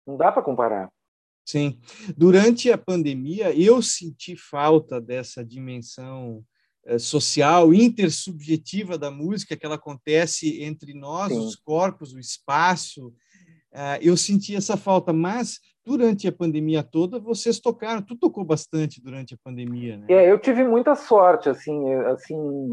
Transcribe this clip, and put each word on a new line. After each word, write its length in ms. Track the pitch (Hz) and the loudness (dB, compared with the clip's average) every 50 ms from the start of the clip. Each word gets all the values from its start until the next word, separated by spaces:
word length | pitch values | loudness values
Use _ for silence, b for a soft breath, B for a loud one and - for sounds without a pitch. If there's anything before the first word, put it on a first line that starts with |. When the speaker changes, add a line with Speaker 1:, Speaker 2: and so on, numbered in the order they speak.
| _ | _
Speaker 1:
não 100 | 135 139 | -12 -4
dá 140 | 131 160 190 | 0 0 2
pra 120 | - - - | 2 0 -2
comparar. 460 | - 127 117 120 110 107 98 95 95 _ _ _ _ _ _ _ _ _ _ _ | -2 -2 -2 -2 -2 -2 -4 -6 -10 _ _ _ _ _ _ _ _ _ _ _
Speaker 2:
Sim. 360 | - - 147 147 143 127 - B B B B 220 196 160 | -6 -4 -2 -2 -4 -6 -8 B B B B -14 -8 0
Durante 540 | 147 165 185 180 190 208 233 240 233 - 247 | 4 6 8 8 8 6 6 4 4 2 2
a 80 | 226 - | 2 2
pandemia, 760 | - - 185 175 156 147 135 131 131 147 175 208 214 175 143 | 0 -4 -2 -2 -2 -2 -4 -6 -6 -8 -6 -4 -2 0 2
eu 300 | 151 180 214 247 254 - | 4 6 6 6 6 4
senti 540 | - - - 175 165 135 - - - 180 | -2 -4 -6 -8 -12 -16 -16 -16 -16 -16
falta 640 | - - - - 143 147 151 160 156 156 - 131 123 | -16 -14 -10 -4 0 2 4 4 4 2 0 -8 -10
dessa 440 | 117 113 123 127 123 - - 127 120 | -8 -8 -10 -10 -10 -12 -14 -16 -16
dimensão, 1000 | 113 120 135 131 127 127 123 117 - - - 127 131 131 131 127 120 113 110 110 _ _ _ _ _ _ _ _ | -16 -14 -16 -14 -14 -14 -14 -16 -16 -18 -18 -18 -16 -16 -14 -14 -14 -14 -16 -18 _ _ _ _ _ _ _ _
eh, 120 | - 120 117 | -4 -4 -4
social, 760 | 117 - - 147 - - - 147 139 147 165 175 170 160 170 | -2 -2 -4 -2 -2 -2 0 2 2 4 6 6 6 8 8
intersubjetiva 1200 | 202 240 240 - - 196 160 151 - - 190 175 151 147 151 160 156 156 - 185 202 214 180 175 | 8 6 4 4 2 0 0 0 -2 -8 -12 -14 -10 -6 -4 -4 -4 -4 -6 -8 -8 -8 -8 -8
da 140 | 151 143 143 | -8 -8 -8
música, 460 | 139 139 151 175 214 196 196 - 156 | -10 -8 -8 -8 -6 -8 -8 -10 -12
que 100 | - - | -12 -10
ela 80 | 151 151 | -10 -10
acontece 880 | 147 - 151 143 127 - 147 151 160 175 165 - - 165 156 147 151 147 | -10 -12 -14 -18 -12 -4 0 2 2 2 0 -2 -4 -4 -6 -6 -6 -8
entre 320 | 151 156 156 - 143 143 | -12 -12 -14 -16 -20 -18
nós, 380 | 143 139 143 156 180 202 190 135 | -16 -14 -10 -8 -6 -6 -4 -4
Speaker 1:
Sim. 80 | 113 | -4
Speaker 2:
os 160 | 113 - 202 | -6 -6 -10
corpos, 560 | - _ 151 156 165 185 196 185 - 160 131 127 | -12 _ -4 -2 -2 -2 -2 -4 -8 -16 -20 -18
o 80 | 131 | -18
espaço. 920 | 120 - - - _ - 139 151 170 180 185 - - - - 143 127 120 120 _ b b b b b b b b b b - | -16 -14 -16 -12 _ -2 0 2 2 2 0 -2 -4 -12 -14 -16 -18 -20 -20 _ b b b b b b b b b b -16
Ah, 260 | 135 143 143 143 - | -12 -8 -8 -4 0
eu 160 | - 170 180 | 2 2 2
senti 380 | 170 - - 202 196 202 - 202 | 2 2 0 0 0 0 -2 -6
essa 220 | 196 196 - 208 | -6 -4 -4 -4
falta, 360 | 196 - 202 190 180 180 180 160 | -4 0 0 0 2 2 0 -2
mas 460 | 160 170 180 214 247 240 233 - - _ _ _ _ - | 0 0 -2 -2 -4 -6 -6 -10 -14 _ _ _ _ -8
durante 440 | 226 277 262 247 226 208 202 - 180 | -4 -2 2 2 2 2 0 -2 -4
a 40 | - | -4
pandemia 500 | - 175 165 151 156 156 156 156 151 143 | -2 -2 -2 -2 -2 -2 -2 -2 -2 -4
toda, 360 | - - 160 175 180 233 240 | -2 -2 -2 -2 -2 -4 -6
vocês 400 | 214 226 233 - - 233 226 - | -6 -6 -6 -4 -2 -2 -2 -2
tocaram, 440 | - 240 233 - 214 220 226 220 202 | -2 -4 -4 -4 -4 -6 -6 -6 -8
tu 120 | - 240 | -10 -6
tocou 300 | 240 - 330 - 208 185 | -2 -2 -2 -2 -2 -4
bastante 560 | 156 156 156 - - - 156 156 147 - 131 | -2 -2 -4 -4 -4 -6 -4 -4 -4 -6 -12
durante 340 | 120 131 127 135 131 - 127 | -18 -16 -14 -14 -14 -16 -18
a 40 | - - | -20 -18
pandemia, 540 | 131 127 123 123 120 120 120 120 117 107 | -16 -12 -12 -10 -10 -10 -8 -8 -10 -10
né? 100 | 104 104 104 | -6 0 2
Speaker 1:
É, 220 | 180 190 180 180 | 6 6 8 8
eu 80 | 202 - | 6 4
tive 240 | - 269 240 240 262 | 4 2 2 2 2
muita 320 | 247 226 240 247 302 285 | 2 2 2 2 2 0
sorte, 540 | - - - 240 208 185 180 165 151 - 143 | 0 2 4 6 6 8 8 6 4 2 -2
assim, 400 | 127 - - 156 151 147 139 131 | -4 -4 -4 -8 -6 -4 -2 -2
eh, 220 | 135 131 117 120 | -2 0 0 -2
assim, 260 | 131 131 - - 156 156 151 143 139 139 135 127 | -2 -4 -6 -10 -10 -8 -6 -6 -6 -6 -6 -8